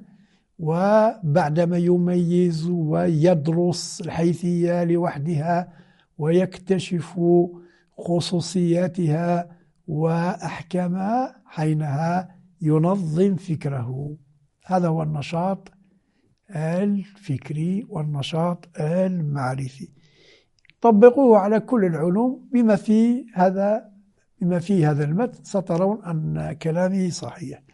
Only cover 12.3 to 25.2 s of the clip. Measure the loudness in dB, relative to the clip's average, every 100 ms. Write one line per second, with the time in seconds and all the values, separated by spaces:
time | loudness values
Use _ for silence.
12.3 | -12 _ -4 0 2 2 0 -2 0 0
13.3 | 0 -4 -4 -4 -6 -6 -8 -10 -14 _
14.3 | _ _ _ -2 0 0 0 -2 -6 -6
15.3 | -4 -4 -4 -10 _ _ _ _ _ _
16.3 | _ -14 -6 -4 -2 0 -2 -4 -12 -6
17.3 | -6 -4 -4 -2 -4 -6 -6 -4 -4 -4
18.3 | -2 -2 -4 -10 -6 -2 0 0 -2 -4
19.3 | -4 -4 -4 -8 -12 -18 _ _ _ _
20.3 | _ _ _ _ _ 4 8 8 8 6
21.3 | 6 4 0 0 0 2 0 0 0 0
22.3 | -4 -4 0 2 2 2 4 4 0 -4
23.3 | 0 2 2 0 -2 -6 -20 _ _ _
24.3 | -4 -2 0 0 2 2 2 0 -2